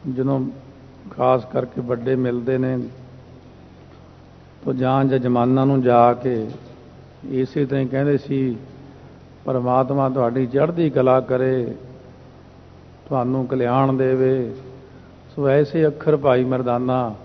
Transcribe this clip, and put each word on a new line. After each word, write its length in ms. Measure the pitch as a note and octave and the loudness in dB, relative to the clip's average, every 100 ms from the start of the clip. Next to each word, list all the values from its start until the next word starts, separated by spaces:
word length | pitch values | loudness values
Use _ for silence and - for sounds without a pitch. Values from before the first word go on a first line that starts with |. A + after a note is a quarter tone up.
| D3 B2+ | -6 -4
ਜਦੋਂ 300 | C3 C3+ C3 - - - - - - | -2 -2 -4 -10 -20 -20 -20 -20 -16
ਖਾਸ 340 | - B2+ B2+ A2 | -2 2 0 0
ਕਰਕੇ 280 | C3+ B2 - | -6 -6 -8
ਵੱਡੇ 360 | A#2+ A#2+ A#2+ C3 | -6 -4 -2 -2
ਮਿਲਦੇ 420 | B2+ A#2+ A#2+ C3 | 0 -2 -2 -2
ਨੇ, 200 | B2+ B2+ A#2 B2+ - - - - - - - - - - - - - - - - | -2 -4 -6 -12 -20 -20 -20 -20 -20 -20 -20 -20 -20 -20 -20 -20 -20 -20 -20 -10
ਤੋ 80 | C3+ | -6
ਜਾਂ 320 | C3 B2+ C3+ | -2 0 0
ਜਜਮਾਨਾਂ 600 | C3+ C3 B2 B2 A#2+ C3 C3+ | 2 0 0 0 2 2 2
ਨੂੰ 160 | C#3 | 2
ਜਾ 300 | B2 A#2+ A#2+ | 4 6 6
ਕੇ 340 | A#2 C3+ A#2 A2 - - - - - - - C3 | 4 -2 -4 -6 -10 -18 -20 -20 -20 -20 -18 -6
ਇਸੇ 340 | C3 C3 D3+ | -4 -2 -2
ਤਰ੍ਹਾਂ 200 | C3+ C3+ | -2 0
ਹੀ 40 | B2+ | -2
ਕਹਿੰਦੇ 300 | C3 C#3+ C#3 | 0 2 0
ਸੀ, 380 | - C#3 C3 A2 - - - - - - - - | 0 -2 -2 -4 -12 -20 -20 -20 -20 -20 -20 -12
"ਪਰਮਾਤਮਾ 640 | - C3 B2 B2+ C3 C#3 C3+ | -4 -2 2 2 2 0 0
ਤੁਹਾਡੀ 380 | B2+ A#2 B2 B2 | 2 0 0 0
ਚੜ੍ਹਦੀ 440 | C3+ D#3 E3+ D#3+ | 0 0 0 0
ਕਲਾ 300 | C3+ B2+ C3 | 2 4 4
ਕਰੇ, 540 | B2 B2+ C3 C3 A#2 - - - - - - - - - - - - - - | 2 0 0 0 -4 -8 -16 -20 -20 -20 -20 -20 -20 -20 -20 -20 -20 -20 -6
ਤੁਹਾਨੂੰ 380 | C3+ B2 C3+ B2 | -2 0 -2 -2
ਕਲਿਆਣ 460 | C3 A#2+ B2+ C3+ | -2 2 2 2
ਦੇਵੇ।" 640 | C3 C3 C3 C3 C3 A#2 C3 - - - - - - - - | 2 2 2 2 0 -2 -10 -16 -20 -20 -20 -20 -20 -16 -2
ਸੋ 120 | C#3 | 2
ਐਸੇ 380 | C#3 D3 E3 D#3 | 2 2 0 0
ਅੱਖਰ 300 | C#3+ - D3+ | 0 0 2
ਭਾਈ 280 | C#3 B2+ | 4 2
ਮਰਦਾਨਾ 680 | B2+ B2+ B2+ A#2+ B2+ B2+ A#2+ G#2 | 2 -2 -2 -2 0 -2 -2 -8